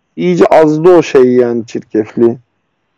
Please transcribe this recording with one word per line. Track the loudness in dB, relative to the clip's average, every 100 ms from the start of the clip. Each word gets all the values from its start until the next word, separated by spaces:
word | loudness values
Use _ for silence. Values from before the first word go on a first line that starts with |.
| _ -8
İyice | -4 -2 0
azdı | 2 2 0 2
o | 2
şey | 2 0 2
yani, | 0 -2 -4 -10
çirkefliği. | -14 -8 -8 -6 -2 -2 -4 _ _ _ _ _